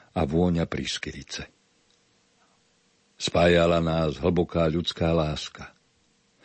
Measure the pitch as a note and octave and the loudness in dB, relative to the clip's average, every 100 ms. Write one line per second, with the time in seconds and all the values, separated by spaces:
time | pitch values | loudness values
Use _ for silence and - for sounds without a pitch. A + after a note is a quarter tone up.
0 | _ - D#2 D#2+ F2+ E2+ E2 - - - | _ -4 -2 0 2 0 -2 -4 -8 -8
1 | - C2+ C2+ - - _ _ _ _ _ | -10 -12 -14 -14 -14 _ _ _ _ _
2 | _ _ _ _ _ _ _ _ _ _ | _ _ _ _ _ _ _ _ _ _
3 | _ _ - - F2 F2 E2+ E2+ E2 D#2+ | _ _ -2 2 6 6 4 2 2 0
4 | D#2+ C#2+ E2+ E2+ E2+ E2+ E2 D#2+ E2 - | 0 0 0 0 0 0 0 0 -4 -2
5 | E2+ E2 D#2 D2+ - - - - _ _ | 0 2 0 -4 -10 -16 -20 -20 _ _
6 | _ _ _ _ | _ _ _ _